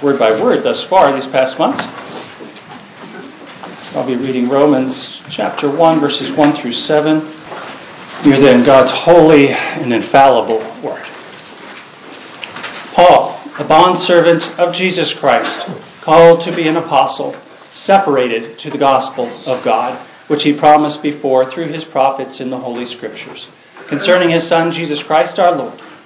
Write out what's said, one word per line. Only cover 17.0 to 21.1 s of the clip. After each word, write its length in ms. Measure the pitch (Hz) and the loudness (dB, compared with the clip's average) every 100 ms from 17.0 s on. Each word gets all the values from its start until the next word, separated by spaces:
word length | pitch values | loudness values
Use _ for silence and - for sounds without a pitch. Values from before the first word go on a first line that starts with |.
| 135 - 143 - - - - | 0 -4 -10 -10 -20 -20 -20
separated 880 | - - 196 185 139 123 113 117 - | -14 2 2 2 0 0 -2 -6 -14
to 100 | 156 | -12
the 80 | 139 | -2
gospel 540 | 143 131 - - 120 - - | 2 2 -2 -6 -8 -8 -6
of 160 | 127 | -4
God, 360 | 127 113 123 127 - - - | -2 -2 -2 -8 -16 -20 -6
which 160 | 147 | -2
he 100 | 151 | -2
promised 480 | 147 156 151 151 - | 2 4 4 4 -4
before 480 | 151 | -8